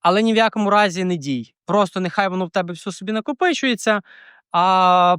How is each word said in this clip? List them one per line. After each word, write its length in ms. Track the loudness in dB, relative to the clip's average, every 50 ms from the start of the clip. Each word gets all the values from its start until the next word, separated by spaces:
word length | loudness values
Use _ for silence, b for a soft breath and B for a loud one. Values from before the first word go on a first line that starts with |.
але 220 | _ 0 2 2 2
ні 100 | 2 2
в 40 |
якому 340 | 2 2 0 0 -2 0 2
разі 340 | 2 2 2 2 0 -2 -4
не 120 | -2 -4
дій. 380 | -4 -4 -4 -6 -6 -6 -10 _ _ _
Просто 340 | -2 0 0 0 0 -2 -4
нехай 280 | -6 -4 -2 -2 -2 -2
воно 180 | -2 -4 -6
в 40 | -4
тебе 220 | -4 -4 -4 -4 -8
все 200 | -10 -10 -12 -12
собі 200 | -10 -10 -6 -6
накопичується, 880 | -6 -4 -6 -4 -2 -2 -2 -2 0 -2 -2 -2 -2 -2 -2 -2 -2 -4 B B B B B B B B _ -2
а 640 | 0 2 2 4 4 4 4 4 4 4 4 2